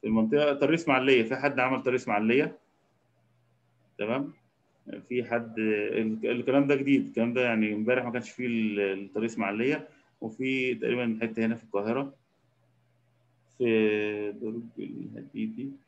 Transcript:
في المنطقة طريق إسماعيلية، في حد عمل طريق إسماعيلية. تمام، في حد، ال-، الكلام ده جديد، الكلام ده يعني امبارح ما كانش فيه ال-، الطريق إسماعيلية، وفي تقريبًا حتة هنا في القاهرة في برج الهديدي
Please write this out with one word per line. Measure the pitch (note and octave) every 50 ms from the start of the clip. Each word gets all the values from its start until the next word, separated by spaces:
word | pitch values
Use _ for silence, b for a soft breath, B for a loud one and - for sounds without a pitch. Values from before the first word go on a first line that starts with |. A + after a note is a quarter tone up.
في | -
المنطقة | G#2+ A2 A2+ A2 A2 - D3 D3+ D3 C#3
طريق | C#3 C#3+ C#3+ D#3+
إسماعيلية، | E3 E3 D#3 C3+ B2+ B2+ C3+ C3+ B2 A2
في | A2+ C3
حد | B2+ C3 C#3+ C#3 C3
عمل | B2+ C3 C3+ B2 -
طريق | C3 B2 B2+
إسماعيلية. | - B2 G#2+ G#2 G#2+ A2+ A#2+ C3+ D3+ F3 - - _ _ _ _ _ _ _ _ _ _ _ _ _ _ _ _ _ _ _ _ _ _ _ _ _ _ _ -
تمام، | G2+ G#2+ A#2+ - C#3+ D#3+ - _ _ _ _ _ _ _ _ _ _ - - G2+ - -
في | A#2+ B2 A#2
حد، | - A#2 A#2+ A#2 A#2 A2 A2
ال-، | A2 A2 G#2+ G#2 G#2 G#2 - A2 A2+ A2 A2 A2 - A2+
الكلام | B2 A#2+ A#2 - B2+ C#3 C#3+
ده | C#3 D3
جديد، | C3+ C3+ C3+ C#3 C3 -
الكلام | - - A2+ A2+ A#2+ A#2+
ده | B2+
يعني | B2+ A#2+ A2+ A2 A2 G#2+ G#2+
امبارح | G#2+ A2 A#2 B2+ B2+ B2
ما | A#2+ A2+
كانش | B2 A#2 -
فيه | - - B2+
ال-، | B2 A#2 A2+ A2 G#2+ G#2 G2+ G2+ G2 F#2+ F#2+ G2+
الطريق | G2 - G#2+ A2 A2+
إسماعيلية، | A2 A#2 G#2+ G2 G2+ G#2+ A#2 C3+ D3+ D3+ D3+ B B B B B B _
وفي | - A2 A2 - C3 C3 C3 C3 B2+ B2+ B2
تقريبًا | A2 A2 A#2 A#2+ B2 B2 A#2 A2 A2 A#2
حتة | A2+ A2 A2+ A2+
هنا | A2+ A2+
في | A2+ -
القاهرة | - - G2+ G#2 A2 A#2 C3 C#3 C#3 - _ _ _ _ _ _ _ _ _ _ _ _ _ _ _ _ _ _ _ _ _ _ _ _ _ _ _ _ _
في | B2+ A#2 A2+ A2 G#2+ G#2+ G#2+ G#2+ G#2+ G#2+ G#2+ G#2 G#2 G#2 G2+
برج | - - A2 A2+ A#2 A#2 A2+ - -
الهديدي | - - A2+ - - A2+ A2 A2+ A2+ - - A2+ A2 A2 A2 A2+ C3 C#3 C#3 - _